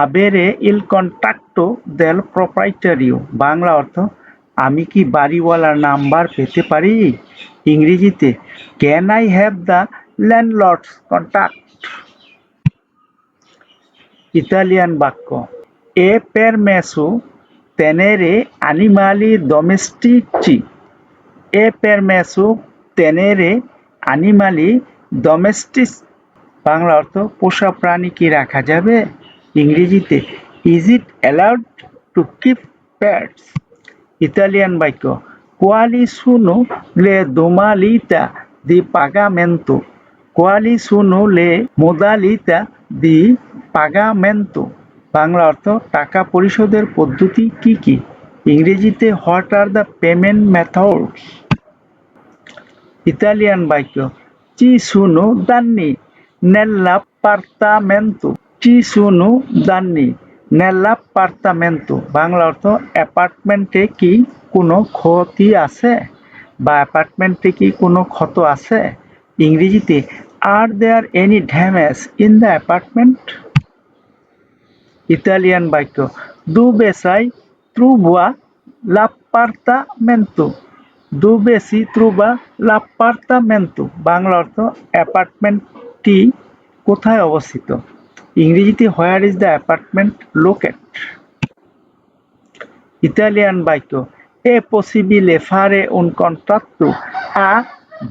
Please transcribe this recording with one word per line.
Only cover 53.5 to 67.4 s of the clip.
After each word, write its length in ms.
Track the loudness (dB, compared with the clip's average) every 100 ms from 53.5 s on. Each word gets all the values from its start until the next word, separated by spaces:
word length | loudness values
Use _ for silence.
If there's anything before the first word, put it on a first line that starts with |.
| 0 -2
বাক্য, 240 | -2 -4 -8 -8 -10 _ _ _ 0
"Ci 120 | 2 2 2
sono 360 | 0 2 2 2 0 0
danni 420 | 0 0 -2 -2 -6 _ _ _ -4
nell'appartamento?" 1900 | 2 2 2 0 0 -2 -4 _ -2 -2 -4 -4 0 0 0 -2 -2 -4 -8 -8 _ -2
"Ci 140 | 4 4
sono 460 | 2 0 2 4 2 0 0 -2 0
danni 400 | -2 -2 -2 -2 -4 _ _ -2
nell'appartamento?" 1400 | 0 2 0 0 -2 _ -2 -2 -2 -4 -2 -2 -4 -6 -8 -4 -4
বাংলা 260 | -2 0 -2
অর্থ, 160 | -2 -2 -2 -4 -6
"অ্যাপার্টমেন্টে 880 | -4 -2 -4 _ -4 -2 -2 -2 -2 0
কি 140 | 2 2 0 -4 -4
কোনো 260 | -2 2 2 0 -2
ক্ষতি 500 | 0 0 -2 0 2 2 0
আছে 280 | -2 -2 -2 -6 _ _ -20 -20 -8
বা 100 | -2 0
অ্যাপার্টমেন্টে 720 | 0 -2 -4 -4 -4 -2